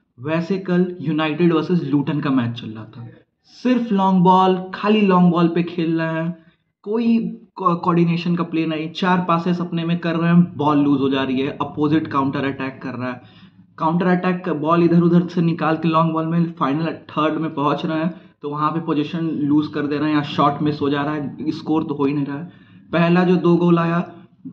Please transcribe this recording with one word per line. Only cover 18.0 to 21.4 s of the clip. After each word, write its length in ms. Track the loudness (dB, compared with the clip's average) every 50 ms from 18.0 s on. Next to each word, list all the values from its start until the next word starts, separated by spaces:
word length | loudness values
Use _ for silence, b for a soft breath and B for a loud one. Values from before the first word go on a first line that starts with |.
| -2 -4 -4 B B B B B
तो 80 | -10 -8
वहाँ 220 | -4 -2 -2 -2
पे 80 | -2 -2
पोजीशन 400 | -4 -2 -2 -2 -2 -4 -4 -4
लूज 480 | -4 -4 -4 -2 0 2 2 2 0 0
कर 200 | -4 -6 -4 -4
दे 100 | -2 -2
रहे 120 | -2 0
हैं 60 | 0
या 80 | -2 -2
शॉट 380 | -2 -2 0 0 0 0 0
miss 200 | -2 -2 -2 0
हो 80 | -2 -2
जा 140 | 0 -2 -2
रहा 100 | -4 -4
है, 240 | -6 -6 -8 -8 -8